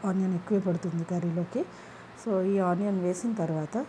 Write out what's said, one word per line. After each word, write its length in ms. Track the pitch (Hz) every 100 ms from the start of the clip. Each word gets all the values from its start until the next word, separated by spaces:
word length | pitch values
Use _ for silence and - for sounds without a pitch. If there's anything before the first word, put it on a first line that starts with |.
| 202
ఆనియన్ 240 | 190 190
ఎక్కువే 260 | 180 - 202
పడుతుంది 440 | 190 170 175 165
కర్రీలోకి. 600 | 165 175 175 165 175 240 359 - - - - -
So 180 | 233 190
ఈ 160 | 185 196
ఆనియన్ 420 | 180 175 202 190
వేసిన 320 | 175 180 233
తర్వాత 520 | 220 165 160 151 226